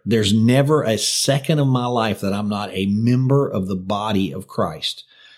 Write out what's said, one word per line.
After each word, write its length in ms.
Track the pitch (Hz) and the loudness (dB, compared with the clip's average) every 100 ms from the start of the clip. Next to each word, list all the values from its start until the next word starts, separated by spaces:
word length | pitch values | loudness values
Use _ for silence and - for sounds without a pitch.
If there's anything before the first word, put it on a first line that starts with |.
| 101 | -2
There's 280 | 113 98 | 2 2
never 500 | 110 113 127 139 151 | 4 4 4 4 2
a 140 | 101 107 | 2 -2
second 600 | - - - 135 - 156 | -2 -2 0 0 0 0
of 80 | 139 | 2
my 180 | 127 123 | 0 0
life 340 | 117 110 98 | 0 -2 -2
that 100 | 98 | -2
I'm 160 | 101 104 | -2 -2
not 220 | 101 101 | -4 -4
a 140 | 95 98 | -2 0
member 600 | 101 117 123 131 139 139 | 2 2 2 4 2 2
of 180 | 104 95 | -2 -4
the 80 | 95 | -6
body 560 | 92 101 110 101 95 | -4 -4 -2 0 -2
of 160 | 82 - | -4 -10
Christ, 560 | - 90 78 - - - _ - | -4 -4 -4 -8 -10 -16 _ -20